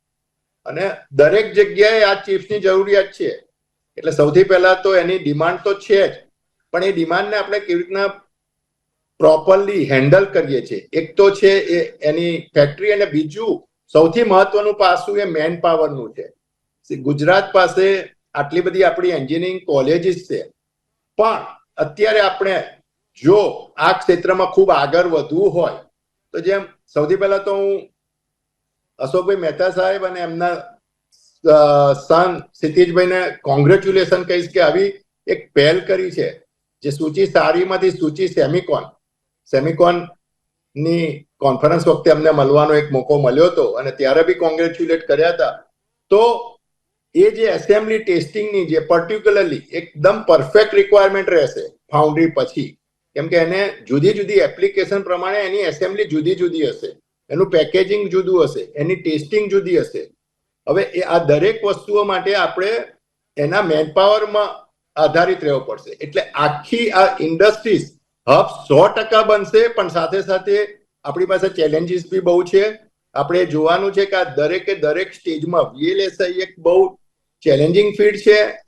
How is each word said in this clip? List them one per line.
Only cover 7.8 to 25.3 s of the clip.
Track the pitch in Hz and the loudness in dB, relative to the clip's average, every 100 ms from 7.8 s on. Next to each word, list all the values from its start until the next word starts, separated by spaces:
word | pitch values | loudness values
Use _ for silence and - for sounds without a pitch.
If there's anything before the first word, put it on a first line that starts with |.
રીતના | 175 196 196 196 _ _ _ _ _ _ _ _ _ - | -4 -4 -4 -6 _ _ _ _ _ _ _ _ _ 0
પ્રોપરલી | 156 156 185 190 202 196 139 | 2 4 4 2 2 -2 0
હેન્ડલ | 131 139 185 | 0 4 2
કરીએ | 196 180 143 131 - | 2 -2 -2 -4 -6
છીએ, | 101 - | -12 -6
એક | 160 160 - | -6 -6 2
તો | 196 | 2
છે | 196 196 | 6 4
એ | 196 - 170 156 - | 4 0 -2 -4 -4
એની | 151 160 170 165 - | -4 -2 -2 -6 -4
ફેક્ટરી, | 151 143 147 208 | 2 2 0 -2
અને | 202 | 0
બીજું | 202 147 156 190 226 - _ _ _ | 0 -2 -4 -6 -4 -6 _ _ _
સૌથી | 151 165 220 | 4 4 2
મહત્વનું | 220 185 202 208 208 | 4 4 4 2 0
પાસું | 202 190 180 208 202 | 2 2 2 -2 -4
એ | |
મેન | 190 156 160 175 | -2 -2 -4 -2
પાવરનું | 175 160 151 135 110 | 0 0 -2 -4 -12
છે. | - 85 _ _ _ _ _ - | -14 -16 _ _ _ _ _ -14
સી, | 139 | -8
ગુજરાત | 127 143 151 196 196 | -4 -2 2 2 4
પાસે | 190 175 190 190 190 156 _ _ | 2 2 2 0 0 -4 _ _
આટલી | 147 143 165 | -8 -4 -2
બધી | 180 180 | -2 2
આપણી | 175 170 180 | 2 2 -2
એન્જિનિયરિંગ | 160 131 165 180 185 - | -2 -4 -6 -6 -8 -2
કોલેજીસ | 139 135 170 185 175 - | -2 0 0 0 -4 -6
છે, | 110 - _ _ _ _ _ _ - | -10 -10 _ _ _ _ _ _ -8
પણ | 220 196 - - _ - | -6 -6 -10 -20 _ -10
અત્યારે | 151 - 214 214 | -10 -4 -2 0
આપણે | 196 - 196 180 - - _ _ _ _ | -2 -2 -4 -4 -8 -18 _ _ _ _
જો | 143 208 170 - - - | 2 2 2 -6 -16 -2
આ | 160 | 0
ક્ષેત્રમાં | 185 - 175 175 185 185 | 0 0 0 0 0 0
ખૂબ | - 190 | 2 2
આગળ | 151 139 165 180 | 2 2 0 0
વધવું | 156 135 | -2 -2